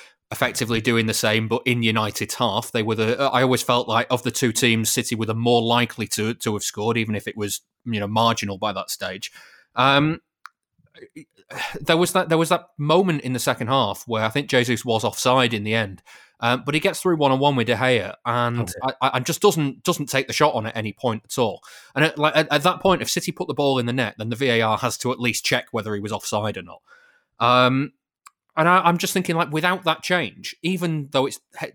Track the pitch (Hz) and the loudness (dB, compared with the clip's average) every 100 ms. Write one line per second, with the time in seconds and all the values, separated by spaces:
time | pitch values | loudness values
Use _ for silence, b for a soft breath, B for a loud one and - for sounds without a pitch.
0 | B B - - 123 - 113 113 113 117 | B B -12 -2 -2 -2 -2 0 2 2
1 | 110 107 110 110 110 113 131 120 113 110 | 2 0 2 2 0 -2 0 0 2 2
2 | 107 - 104 - 120 101 - 117 110 110 | 0 -4 -6 -2 -2 -2 -2 -2 -2 0
3 | 110 123 139 123 131 123 - 123 113 110 | 0 0 0 2 2 2 2 0 2 0
4 | - 123 127 - 123 113 120 113 107 - | 0 -2 -2 0 0 2 2 2 0 -2
5 | - 110 110 110 120 120 113 120 120 - | -2 -4 -4 -2 2 2 4 2 0 -4
6 | 107 - 107 117 117 104 - - 110 117 | -6 -4 -4 -2 -4 -4 -6 -4 -2 -2
7 | 110 104 110 107 101 - _ _ 117 107 | -2 -4 -6 -8 -8 -8 _ _ -6 -4
8 | 104 110 117 113 104 98 107 95 - - | -2 2 2 2 -4 -4 -4 -4 -8 -8
9 | 95 95 - B B B B 117 135 139 | -8 -8 -12 B B B B 0 2 4
10 | 151 165 _ _ - _ _ _ _ - | 2 -2 _ _ -20 _ _ _ _ -20
11 | - - - _ - - B 165 143 165 | -20 -20 -20 _ -18 -10 B -8 2 2
12 | 175 185 175 160 165 175 - - 147 170 | 4 2 2 2 4 0 -2 -6 2 4
13 | 190 147 123 127 - 123 113 135 104 98 | 4 0 -2 -2 0 -2 0 2 2 -2
14 | - 110 110 143 139 131 120 117 127 110 | -4 -2 0 -2 2 2 2 0 0 0
15 | 110 - 127 131 120 113 107 113 101 92 | 0 0 2 4 2 0 -2 -2 -2 -6
16 | B B B B 117 123 123 143 190 - | B B B B -2 0 0 0 0 0
17 | 185 165 139 131 143 135 113 110 127 120 | 0 2 4 4 4 2 2 2 2 2
18 | 95 - 120 120 120 120 98 - 131 - | 0 -8 -4 -2 0 -2 -4 -4 -6 -2
19 | - 127 123 156 147 147 143 - - 165 | -2 -2 -4 2 2 2 -2 -2 -4 -2
20 | 139 135 135 - 147 120 107 113 107 - | -2 -2 -2 2 2 2 -4 -6 -6 -4
21 | 123 113 - - 110 87 B B B 131 | -4 -4 -6 -2 0 -2 B B B 0
22 | 156 156 151 151 156 147 170 - 190 180 | 0 2 2 2 2 2 2 2 2 2
23 | 107 - - - 175 131 143 131 120 127 | 0 -4 -6 -8 -6 0 2 2 0 -2
24 | 110 107 110 117 131 117 110 107 123 - | -2 -4 -6 -2 0 2 2 0 -2 -2
25 | 123 127 120 110 - 123 - 117 107 104 | -4 -2 -2 -2 -2 -2 -2 -6 -4 -6
26 | 104 104 - 107 107 98 87 90 b b | -6 -8 -4 -2 -2 -6 -12 -18 b b
27 | b b b - 117 123 127 131 143 _ | b b b -2 2 4 4 2 -2 _
28 | _ _ - _ _ - 165 185 175 175 | _ _ -20 _ _ 0 4 6 4 2
29 | 190 190 180 165 165 151 180 185 170 160 | 0 -2 -2 -2 0 0 0 0 -2 -2
30 | - 180 127 - - - 165 185 175 156 | 0 -2 -2 -8 -16 -6 -4 -2 -2 -4
31 | 143 139 135 - _ - 156 | -2 -2 -2 -4 _ -12 -12